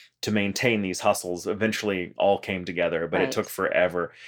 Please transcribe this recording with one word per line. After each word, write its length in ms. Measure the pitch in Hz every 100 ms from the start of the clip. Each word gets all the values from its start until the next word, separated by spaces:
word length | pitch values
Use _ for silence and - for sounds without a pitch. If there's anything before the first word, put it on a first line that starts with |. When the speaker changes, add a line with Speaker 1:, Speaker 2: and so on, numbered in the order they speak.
| - _
Speaker 1:
to 100 | -
maintain 500 | 104 101 - 123 107
these 200 | 92 90
hustles 440 | 107 98 90 87 92
eventually 640 | 98 110 107 107 95 90 -
all 220 | 98 98
came 260 | - 92 90
together, 420 | 87 85 82 82
but 140 | 92
it 40 | 95
Speaker 2:
Right. 60 |
Speaker 1:
took 160 | 110 104
forever. 640 | - 87 - 90 87 82 -